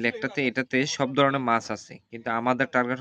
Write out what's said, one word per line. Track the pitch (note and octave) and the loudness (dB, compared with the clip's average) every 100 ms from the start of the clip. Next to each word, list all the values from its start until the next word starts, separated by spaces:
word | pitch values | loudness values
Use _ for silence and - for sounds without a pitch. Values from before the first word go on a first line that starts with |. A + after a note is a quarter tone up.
লেকটাতে, | A#2 A2+ B2 - C3 | 0 -2 -6 -2 -2
এটাতে | A#2 B2+ C3 D3 - | -2 0 0 0 0
সব | C3 C3+ | -2 4
ধরনের | C#3 C3+ B2 | 4 4 2
মাছ | A#2 - | 0 0
আছে, | G#2+ - A#2+ _ | -10 -10 -20 _
কিন্তু | A#2 A2+ | -10 -4
আমাদের | A2+ A#2+ B2+ C3 | -2 0 0 2
টার্গেট | B2+ B2 B2+ | 0 0 -2